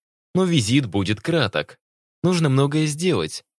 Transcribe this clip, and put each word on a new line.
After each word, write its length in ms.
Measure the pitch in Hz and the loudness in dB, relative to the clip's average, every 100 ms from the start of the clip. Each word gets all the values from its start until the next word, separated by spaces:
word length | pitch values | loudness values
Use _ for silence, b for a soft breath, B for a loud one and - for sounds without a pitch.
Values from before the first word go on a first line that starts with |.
| _ _ _ | _ _ _
но 100 | 180 | -2
визит 420 | 185 165 101 139 120 | 2 2 2 0 0
будет 340 | 98 95 107 | -2 -2 -4
краток. 580 | - 160 113 76 - - _ _ _ _ | -2 -2 0 -2 -6 -12 _ _ _ _
Нужно 260 | 170 180 156 | 0 2 2
многое 380 | 131 143 151 156 | 2 2 0 -2
сделать. 580 | 147 180 117 80 - - _ | -2 -2 0 -2 -8 -18 _